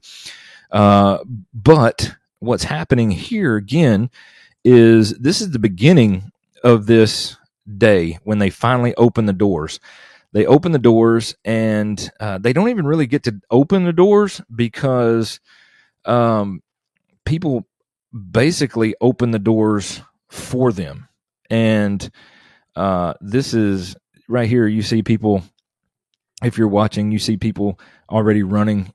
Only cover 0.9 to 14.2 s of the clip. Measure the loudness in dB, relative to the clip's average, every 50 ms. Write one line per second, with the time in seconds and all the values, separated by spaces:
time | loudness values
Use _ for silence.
0.9 | 6 6 4 2 0 -2 -6 -12 -16 -16 -16 _ -14 -2 4 4 6 6 6 0
1.9 | 0 -4 -10 -10 -12 _ _ _ _ _ -4 -4 -4 -4 -4 -6 -8 -8 -4 -2
2.9 | 0 0 0 0 -2 -4 -6 -8 -6 -4 -2 -2 -2 -2 -4 -2 0 2 2 4
3.9 | 2 2 0 -4 _ -16 _ _ _ _ _ _ _ _ 4 6 8 8 8 8
4.9 | 6 6 4 2 -2 -4 -4 -2 -2 -2 -6 -6 -6 -2 -2 -2 -2 2 4 4
5.9 | 6 6 4 2 0 -4 -8 -14 _ _ _ _ _ -2 2 4 4 4 4 4
6.9 | 6 6 6 4 2 -6 -10 -10 -14 _ _ _ _ _ _ -16 -4 0 2 4
7.9 | 4 2 0 -2 -6 -10 -6 -4 -2 -2 -2 -2 -2 -2 -2 -2 0 0 0 -2
8.9 | 0 2 2 2 2 0 -2 -2 0 0 0 -2 -2 -2 -6 -8 -12 -16 _ -20
9.9 | -20 -20 -20 _ _ _ _ _ -2 0 2 4 4 2 2 0 -2 2 4 4
10.9 | 4 4 4 2 2 0 -2 -6 -12 _ -8 -6 -4 -2 -2 -2 -2 -2 -4 -4
11.9 | -6 -8 -10 -16 _ -12 -10 -10 -8 -4 -2 -2 0 0 0 0 -2 -2 -2 -2
12.9 | -2 -2 -2 -2 -2 -4 -4 -4 -8 -8 _ 0 2 2 2 4 2 0 0 0
13.9 | 2 2 4 4 4 2